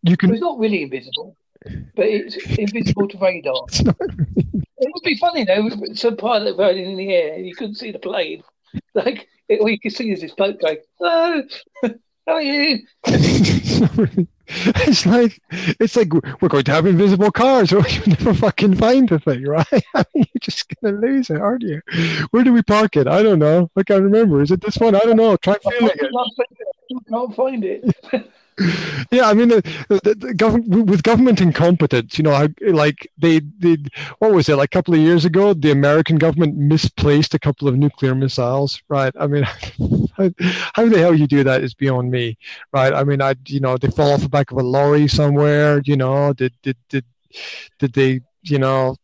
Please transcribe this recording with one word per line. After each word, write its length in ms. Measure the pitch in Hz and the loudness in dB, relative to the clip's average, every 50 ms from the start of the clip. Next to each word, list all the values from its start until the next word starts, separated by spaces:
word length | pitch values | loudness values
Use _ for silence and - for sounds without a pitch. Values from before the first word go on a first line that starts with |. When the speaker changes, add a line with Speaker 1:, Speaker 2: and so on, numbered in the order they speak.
| - | 2
Speaker 1:
You 140 | 170 180 - | 2 2 4
can 120 | - 185 | 2 2
Speaker 2:
Well, 60 | 226 | 2
it's 60 | 226 | 2
not 160 | 359 349 285 247 | -2 -4 -4 -2
really 220 | 220 220 208 180 151 | -2 -2 -2 -2 -6
invisible, 520 | 135 127 135 120 131 - - - - _ _ _ _ _ _ - - - - - - _ | -6 -10 -12 -12 -12 -14 -14 -14 -14 _ _ _ _ _ _ -20 -16 -16 -16 -16 -12 _
but 100 | - 185 220 | -2 -2 -2
it's 280 | 214 208 - - - - - - - - | -2 -4 -6 -8 -14 -14 -8 -6 -4 -4
invisible 500 | 214 202 208 233 190 185 - 202 202 202 | -4 -4 -4 -4 -4 -4 -2 -2 -4 -6
to 100 | 202 185 | -4 -2
radar. 460 | 190 185 185 170 160 143 131 - 622 | -2 -2 -2 -2 -6 -6 -6 -6 -8
Speaker 1:
<laughs> 20 | - | -8
It's 160 | - - - | -4 -2 0
not 140 | - - - | 0 0 -2
really 460 | - 392 - - 160 - - - - - - 190 143 _ _ - | -4 -10 -4 -6 -6 -4 -2 -4 -4 -4 -4 -8 -8 _ _ -6
Speaker 2:
It 120 | 262 269 330 | -6 -6 -6
would 100 | 349 - | -6 -4
be 120 | 359 294 208 | -4 -4 -2
funny 260 | - 349 349 320 233 | -2 -2 -2 -2 -2
though, 240 | 185 190 208 214 220 | 0 0 0 0 -4
if 300 | 254 208 - - - - | -4 -8 -10 -12 -12 -4
some 180 | - 233 226 - | -4 -4 -4 -2
pilot 380 | - 226 240 214 208 208 190 165 | -4 -2 -2 -2 -2 -4 -2 0
rode 200 | 196 202 180 196 | 0 0 0 -2
in 180 | 185 185 196 185 | -4 -10 -10 -10
the 160 | 190 196 190 | -6 -2 -2
air 220 | 175 165 151 156 | 0 -2 -2 -6
and 100 | 180 185 185 | -10 -12 -14
you 80 | 175 | -12
couldn't 200 | - - 208 208 | -12 -12 -12 -12
see 160 | - 247 220 | -12 -14 -14
the 80 | 202 - | -14 -12
plane. 440 | - - - 196 170 156 160 165 _ _ | -12 -8 -6 -6 -6 -6 -8 -14 _ _
<laughs> 60 | _ _ _ _ - - _ _ _ | _ _ _ _ -14 -14 _ _ _
Like, 340 | 214 - - - - - _ _ _ _ _ | -4 -4 -4 -6 -6 -14 _ _ _ _ _
it, 120 | 208 208 | -2 0
all 80 | 208 220 | 0 -2
you 100 | 226 208 | -2 -4
could 140 | - 220 214 | -6 -10 -10
see 180 | - 254 220 | -8 -6 -6
is 100 | 196 151 | -6 -6
this 120 | 165 156 - | -8 -14 -6
bloke 260 | - 196 196 208 202 | -4 -4 -4 -4 -4
going, 180 | - 160 156 156 _ _ _ _ | -4 -4 -4 -6 _ _ _ _
"Hello, 420 | 175 175 330 330 330 349 339 302 262 - - - - _ _ - | -4 -2 0 0 0 0 -2 -4 -6 -8 -14 -20 -20 _ _ -6
<laughs> 0 | 539 233 226 233 _ _ _ _ _ - | -6 -6 -6 -8 _ _ _ _ _ -4
how 60 | 320 | -4
are 80 | 320 | -4
you?" 380 | 302 277 285 294 285 311 277 214 - _ | -2 -4 -2 -2 -2 -2 -2 -4 -6 _
Speaker 1:
<laughs> 160 | _ _ - - | _ _ -4 -2
It's 720 | - - - - - - - - - - - - - - | 0 2 2 2 2 2 2 2 0 -2 -2 -2 0 0
not 180 | 233 170 - - | 0 0 0 0
really, 300 | 214 139 - 196 175 - _ _ _ - | -2 -2 0 -4 -4 -4 _ _ _ -16
it's 580 | - - 180 196 - - 508 311 247 - - | -12 -4 -4 -2 -2 0 0 0 0 2 2
like, 340 | 175 214 240 240 226 - _ _ _ | 2 2 4 2 2 0 _ _ _
it's 440 | - 185 190 175 - _ 226 226 - | -12 -6 -4 -4 -2 _ -2 0 2
like, 180 | 247 220 170 151 165 - - 135 - | 0 0 2 0 -2 -2 -4 -6 -2
"We're 80 | - 175 | -2 0
going 160 | - 143 135 | 0 0 0
to 60 | - | 2
have 140 | 135 156 165 | 0 2 2
invisible 460 | 196 185 165 202 202 190 180 208 214 | 2 2 4 4 4 4 4 2 0
cars, 400 | - - 247 262 269 254 208 160 | 2 2 2 4 4 4 4 4
or 160 | 180 202 160 - | 4 2 2 2
<laughs> 20 | |
you'll 180 | - - - 208 | -2 -2 0 0
never 260 | 165 - - 247 196 | 0 2 2 0 0
fucking 420 | - - 208 - - - 208 185 | 2 0 0 0 0 2 2 2
find 320 | 185 226 220 254 269 262 220 | 2 2 2 4 4 4 2
the 120 | 175 156 | 0 0
thing," 260 | - - 135 123 135 | 0 -2 -4 -2 -4
right? 200 | 139 147 160 160 - | -4 -2 -2 -2 0
<laughs> 240 | - 233 - - - | 0 -2 -2 -2 -4
I 80 | - - _ _ | -4 -4 _ _
mean, 120 | 320 214 - _ | -2 -2 0 _
you're 60 | 226 | -10
just 240 | - - - - - _ - _ | -8 -8 -10 -10 -10 _ -12 _
gonna 160 | - 214 196 208 | -4 -4 -4 -2
lose 300 | 220 247 269 277 254 - | -2 -2 0 -2 -2 -2
it, 100 | 165 151 | -4 -2
aren't 220 | - 202 240 254 233 | -2 -2 -4 -4 -6
you? 180 | 202 151 156 - - - 170 165 165 160 151 151 - | -8 -8 -8 -10 -6 -4 -2 -2 -2 -2 -4 -6 -2
Where 120 | - 226 254 | 0 2 4
do 80 | 254 240 | 4 4
we 80 | 233 | 4
park 360 | 208 - 208 214 220 220 - 151 | 4 2 2 2 2 2 2 0
it? 100 | 135 127 | 0 2
I 160 | 156 185 214 | 2 2 4
don't 160 | 220 202 160 | 4 4 4
know. 320 | 151 151 156 175 180 165 _ 196 | 4 4 4 2 2 0 _ -4
I 60 | 196 | 0
can't 200 | - 208 196 190 | 2 2 2 4
remember. 380 | 196 202 220 233 202 156 139 | 4 4 4 4 4 4 2
Is 100 | 143 143 | 2 2
it 100 | 185 180 | 0 -2
this 160 | - 214 - - | -2 -6 -2 0
one? 180 | 226 226 202 | 2 2 4
I 40 | 196 | 4
don't 180 | 214 233 226 220 | 4 4 4 4
know. 200 | 226 226 202 170 | 4 4 2 2
Try 180 | - 180 202 208 | 2 0 -2 0
feeling 320 | _ 196 - 240 233 220 - | _ -4 -2 0 0 0 0
it. 160 | 147 143 135 - | -2 -4 -4 -4
Speaker 2:
I 960 | 175 - 220 - - 247 - _ _ - - - _ _ _ 254 254 233 _ | -4 -6 -6 -4 -6 -6 -6 _ _ -14 -14 -14 _ _ _ -14 -14 -10 _
can't 260 | 220 226 247 247 208 | -6 -6 -6 -6 -4
find 280 | - 254 262 269 240 202 | -4 -4 -4 -4 -6 -6
it. 200 | 185 190 - - 247 - _ _ - - 233 - - _ _ _ _ _ - 196 175 165 165 160 160 147 139 131 - | -6 -8 -4 -4 -4 -4 _ _ -8 -8 -8 -8 -10 _ _ _ _ _ -4 -4 -2 -2 -4 -8 -8 -8 -10 -6 -2
Speaker 1:
Yeah, 160 | - 247 254 214 | 0 2 4 4
I 40 | 214 | 4
mean, 140 | 214 240 233 | 4 4 4
the, 120 | 240 220 175 156 160 156 135 _ 208 190 - | 4 2 0 -2 -10 -12 -4 _ -2 0 2
the, 120 | 208 220 | 0 -2
the 180 | 214 220 254 240 | 0 -4 -8 -2
govern-, 520 | 170 220 226 214 240 226 233 175 214 226 190 | 0 0 2 2 0 0 2 0 2 2 2
with 160 | 202 180 151 | 2 2 2
government 380 | 220 233 220 254 254 226 175 | 2 4 4 4 4 4 4
incompetence, 760 | 190 175 139 - 165 170 180 170 160 135 - 123 113 - - - | 2 2 2 2 2 2 4 2 2 0 0 0 -2 -2 -4 -2
you 60 | 156 | 0
know, 100 | 156 143 | 2 2
how, 140 | 139 147 151 151 _ | 2 2 0 -2 _
like, 480 | - 214 175 156 147 151 143 _ - - _ - | -2 0 2 2 2 2 0 _ -12 -20 _ -2
they, 220 | 147 165 160 160 147 147 165 208 | 2 2 2 2 0 -2 -12 -2
they, 180 | 175 170 165 151 147 135 _ - 143 - - _ | 2 2 2 2 -2 -10 _ -14 -16 -16 -6 _
what 160 | 208 220 208 | 2 2 4
was 160 | 180 151 - | 4 4 2
it, 60 | 151 | 2
like, 140 | 139 139 147 | 0 0 0
a 80 | - 190 | 0 -2
couple 180 | 180 - 170 | 0 2 2
of 40 | 156 | 4
years 260 | 156 160 175 170 147 | 4 6 4 4 2
ago, 280 | 180 160 190 196 208 202 | 2 2 4 4 4 2
the 160 | 160 143 156 | 2 2 2
American 460 | 143 139 143 143 147 156 160 - 160 151 | 2 4 4 4 4 2 2 2 2 2
government 400 | 160 165 151 151 175 151 - 151 | 2 2 2 2 0 0 0 0
misplaced 800 | 143 147 156 156 - - _ - - 147 143 147 156 - - | 0 2 2 2 0 -2 _ 0 0 2 2 2 2 0 -2
a 40 | 156 | -2
couple 280 | - 143 123 _ 139 143 | -2 -2 -4 _ -2 -2
of 100 | 123 131 | 0 2
nuclear 380 | 143 147 - - - 131 127 | 0 0 0 -2 -2 -2 0
missiles, 680 | 131 135 135 - - 123 120 127 139 143 139 - - _ _ | 0 -2 -4 -2 -2 -4 -2 -2 -2 -2 -4 -6 -10 _ _
right? 240 | 147 139 135 131 - - | -2 -2 -2 -2 -2 -4
I 80 | 151 143 | -4 -2
mean, 160 | 143 147 139 | 0 -2 -2
<laughs> 760 | - - - - - - - - - - - - - _ - | -4 -6 -12 -16 -16 -10 -6 -4 -2 -2 -2 -2 -4 _ -2
how, 120 | 196 185 180 _ 180 180 180 - - - - | -2 -2 -2 _ -4 -4 -4 -4 -8 -6 -2
how 120 | - 226 233 | 0 2 4
the 80 | 220 185 | 4 4
hell 160 | 160 175 170 | 4 4 4
you 140 | 156 151 139 | 4 2 2
do 160 | 143 143 139 | 2 2 2
that 200 | 135 131 131 135 | 2 2 0 -2
is 120 | 131 - | -4 -6
beyond 340 | _ 139 135 131 127 123 123 | _ -2 -2 -2 -2 -2 -2
me, 280 | 127 127 120 117 110 _ - - - - - _ - | -4 -4 -4 -6 -8 _ -16 -20 -20 -20 -20 _ -2
right? 200 | 139 131 135 139 | 0 0 2 2
I 100 | 151 139 | 0 0
mean, 180 | 143 143 139 | 0 0 0
I, 140 | 139 135 135 127 131 - | 0 -2 -2 -4 -8 -8
you 120 | 139 139 | -6 -4
know, 180 | 131 127 127 127 | -2 -2 -2 -2
they 120 | 123 139 | -2 -4
fall 240 | - - 151 143 143 | 0 2 2 2 2
off 80 | 139 | 0
the 80 | - 139 | -2 -2
back 220 | 127 143 139 - | -2 -2 -2 -2
of 60 | 123 131 | -2 -4
a 60 | 127 | -4
lorry 440 | 123 127 139 143 143 147 151 151 143 | 0 0 2 2 4 4 4 2 2
somewhere, 760 | - - 147 147 143 143 147 147 147 147 147 151 147 143 139 | 2 2 2 2 2 2 2 2 2 2 2 2 2 0 0
you 100 | 131 147 | 0 0
know, 380 | 139 131 127 135 143 143 143 139 | 0 0 0 0 0 0 0 0
did, 200 | 123 131 131 123 _ _ | -2 -4 -4 _ _ _
did, 140 | 139 131 _ _ _ | -8 -8 _ _ _
did, 160 | - 139 120 _ _ _ _ _ _ - - - - - - - _ _ | -8 -8 -8 _ _ _ _ _ _ -18 -18 -16 -16 -18 -20 -20 _ _
did 160 | - 135 120 | -4 -2 0
they, 280 | 139 135 131 131 127 127 _ _ _ | 2 2 2 0 -2 -6 _ _ _
you 160 | _ 175 147 139 | _ -4 -2 0
know 380 | 131 135 135 135 131 131 131 - | 0 0 0 0 0 -2 -4 -8